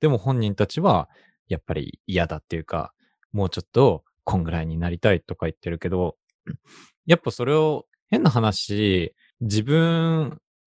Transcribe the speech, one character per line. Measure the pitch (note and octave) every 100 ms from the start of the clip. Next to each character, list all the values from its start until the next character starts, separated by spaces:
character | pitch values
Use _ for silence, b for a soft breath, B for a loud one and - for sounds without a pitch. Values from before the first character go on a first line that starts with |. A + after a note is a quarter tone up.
で | D#3
も | B2+
本 | - B2+
人 | G#2+
た | G2+ G#2
ち | -
は | F#3 F#2+ - b b b -
や | E2
っ | -
ぱ |
り | D2+ - - -
嫌 | F2+ E2
だ | D#2
っ |
て | - E2
い |
う |
か、 | D#2 E2 D2+ _ _ _ _
「も | G#2 F#2+
う |
ち | -
ょ |
っ | -
と | A#2 C3 D#2+ - _
こ | - F#2+
ん |
ぐ | E2
ら | E2
い | D#2+
に | E2
な | F2
り | F2
た | A2
い」 | F#2
と | -
か | F2+ E2
言 |
っ | -
て | -
る | E2+
け | F2
ど、 | F#2 F2 - _ _ -
<clears throat> | D#3 _ - - _ -
や | D3
っ |
ぱ | -
そ | -
れ | B2+
を、 | D3+ D#3 D3+ - _ _
変 | A#3
な | F#3+
話、 | A#2 A2 G2 - G2+ G#2 F#2 E2 - _ -
自 | A2+ G#2+
分 | A2+ D#3+ E3 E3 E3 D#3+ D3+ - _ _ _